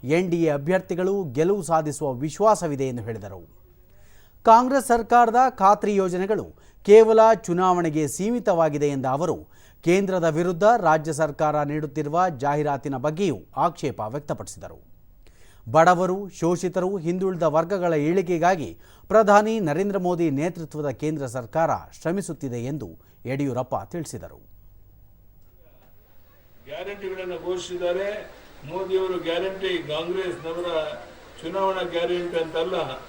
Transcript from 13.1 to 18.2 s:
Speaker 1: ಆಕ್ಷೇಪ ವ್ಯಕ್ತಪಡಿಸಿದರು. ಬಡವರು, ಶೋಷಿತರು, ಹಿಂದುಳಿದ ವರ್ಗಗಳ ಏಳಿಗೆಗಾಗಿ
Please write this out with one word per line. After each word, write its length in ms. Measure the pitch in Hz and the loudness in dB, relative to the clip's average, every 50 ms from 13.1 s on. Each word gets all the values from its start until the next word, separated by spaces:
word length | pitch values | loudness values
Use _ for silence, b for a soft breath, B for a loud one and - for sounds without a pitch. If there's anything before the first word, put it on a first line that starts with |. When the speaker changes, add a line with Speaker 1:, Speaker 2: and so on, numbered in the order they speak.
| 156 156 202 190 135 95 - _ - - | -2 -2 -2 -2 -2 -4 -8 _ -4 -2
Speaker 1:
ಆಕ್ಷೇಪ 420 | 147 170 165 - - 143 - - 107 107 117 | -2 -2 -2 -2 -8 -8 -6 -6 -10 -8 -8
ವ್ಯಕ್ತಪಡಿಸಿದರು. 680 | 147 147 - 160 - 107 - - - 98 87 80 76 - - - - - - - - - b b b b b b b b 113 110 | -10 -8 -8 -10 -8 -8 -14 -16 -16 -16 -18 -18 -20 -20 -20 -20 -20 -20 -20 -20 -20 -20 b b b b b b b b 0 4
ಬಡವರು, 420 | 156 165 175 180 160 185 185 185 196 208 190 - - | 4 6 6 6 4 2 -2 -2 -4 -6 -10 -10 -4
ಶೋಷಿತರು, 500 | - 165 180 165 - 151 156 185 180 185 202 196 151 | -2 0 0 0 -2 -4 -4 -2 -4 -2 -4 -4 -4
ಹಿಂದುಳಿದ 400 | 165 175 185 190 190 190 165 170 160 143 156 | -4 -4 -2 -2 -4 -2 0 -2 2 2 2
ವರ್ಗಗಳ 360 | 165 170 202 190 175 175 165 151 143 151 | 0 0 -2 -2 0 0 0 2 0 2
ಏಳಿಗೆಗಾಗಿ 600 | 175 196 | 0 0